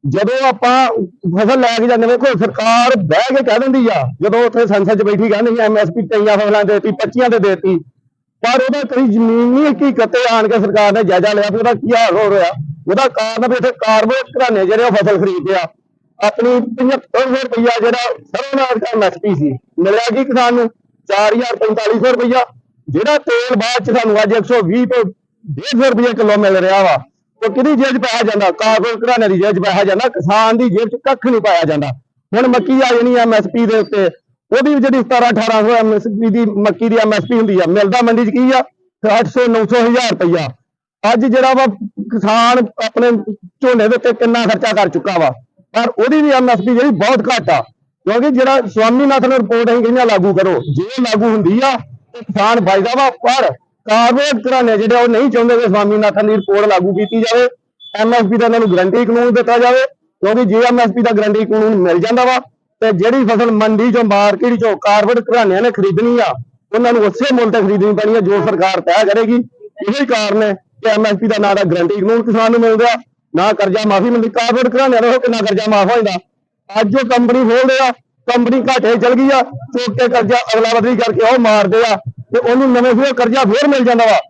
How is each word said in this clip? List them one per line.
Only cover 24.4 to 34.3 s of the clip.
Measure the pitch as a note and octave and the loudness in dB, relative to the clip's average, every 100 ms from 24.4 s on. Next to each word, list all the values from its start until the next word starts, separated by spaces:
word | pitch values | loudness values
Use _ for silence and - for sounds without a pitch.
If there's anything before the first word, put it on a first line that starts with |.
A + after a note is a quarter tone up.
ਸੌ | G3+ A#3+ | 0 -2
ਵੀਹ | E3+ A3+ B3 | 0 -2 0
ਤੋਂ | B3 G3 - _ _ F#3+ | 0 -2 -6 _ _ -14
ਡੇਢ | C3+ G3+ A#3 | -12 -4 0
ਸੌ | C4+ | 0
ਰੁਪਈਆ | A#3 A#3+ | 2 0
ਕਿਲੋ | A3+ G#3+ G#3 | 0 0 2
ਮਿਲ | G3+ F#3+ | 2 2
ਰਿਹਾ | F#3 G3 | 2 2
ਵਾ, | F#3+ C3+ - _ _ _ | 2 0 -6 _ _ _
ਉਹ | A3 | -4
ਕਿਹਦੀ | B3+ C4+ | 0 0
ਜੇਬ | C4+ C4+ B3 | 0 0 -2
'ਚ | |
ਪਾਇਆ | B3 A3+ | -4 -2
ਜਾਂਦਾ? | A3 G#3 F#3+ | -2 0 -2
ਕਾਰਪੋਰੇਟ | E3+ A3 A3 A#3 A3+ | 0 0 0 -2 -4
ਘਰਾਣੇ | A#3+ A#3+ G#3+ | -2 0 0
ਦੀ | F#3 | 0
ਜੇਬ | G3+ | 0
'ਚ | F#3+ | 0
ਪਾਇਆ | - F3 | -2 0
ਜਾਂਦਾ, | G3 F#3+ B3 | 0 0 -2
ਕਿਸਾਨ | - D3+ G#3 A3 A3+ | -4 -2 2 2 2
ਦੀ | B3 | 0
ਜੇਬ | F#3 A3+ | 0 -2
'ਚ | |
ਕੱਖ | A#3+ C4+ C4 A#3+ | -4 -4 -2 0
ਨਹੀਂ | A3+ | 0
ਪਾਇਆ | G3+ F3 | 2 0
ਜਾਂਦਾ। | D#3 D3+ C#3+ B2+ _ _ _ | 0 -2 -4 -10 _ _ _
ਹੁਣ | G#3+ B3+ | 0 0
ਮੱਕੀ | A#3+ G3+ | 0 0
ਆ | C4 B3+ | 0 2
ਜਾਣੀ | A#3+ B3 | 2 2
ਐਮ | B3 A#3 | 2 2
ਐਸ | G#3+ G#3 | 0 0
ਪੀ | A#3+ | -2
ਦੇ | A3+ A3 | 0 0
ਉੱਤੇ, | G#3 G3+ F3+ - _ | 0 -2 -2 -4 _